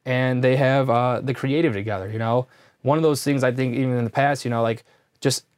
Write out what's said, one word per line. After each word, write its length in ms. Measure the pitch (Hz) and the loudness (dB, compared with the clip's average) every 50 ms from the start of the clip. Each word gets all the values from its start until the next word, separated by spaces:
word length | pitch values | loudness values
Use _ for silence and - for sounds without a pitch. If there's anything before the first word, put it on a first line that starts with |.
| - | -4
and 380 | 131 127 127 131 127 127 123 127 | -2 -2 0 0 0 0 2 2
they 120 | 127 131 | 2 2
have, 340 | 143 135 131 135 139 127 117 | 4 2 2 2 2 2 2
uh, 320 | 117 120 123 127 123 101 | 2 2 2 0 -2 -2
the 120 | - 135 123 | -2 -4 -6
creative 400 | - - 135 143 160 165 139 104 | -4 -2 -2 0 0 0 0 -2
together, 360 | 98 104 110 101 95 95 107 | -2 -4 -4 -4 -6 -6 -6
you 100 | 110 110 | -6 -4
know? 280 | 113 113 120 127 127 _ _ _ - _ _ _ | -2 0 0 0 -2 _ _ _ -20 _ _ _
One 160 | - 131 151 | 0 0 2
of 60 | 160 160 | 4 2
those 200 | 156 143 - - | 2 2 2 0
things 200 | 143 143 131 131 | 0 0 2 2
I 80 | 127 | 0
think 240 | 120 131 131 127 117 | 0 0 -2 -2 -2
even 220 | 135 131 127 123 | -2 -2 0 0
in 60 | 120 117 | -2 -2
the 60 | 110 | -2
past, 360 | - 139 139 143 143 - - | 0 0 0 0 0 -2 -4
you 60 | 120 | -4
know, 100 | 117 117 | -2 0
like, 220 | 117 113 110 - - _ _ _ _ _ _ - | 0 -2 -2 -4 -8 _ _ _ _ _ _ -2
just 260 | - 135 127 - - _ _ | -2 0 0 -2 -6 _ _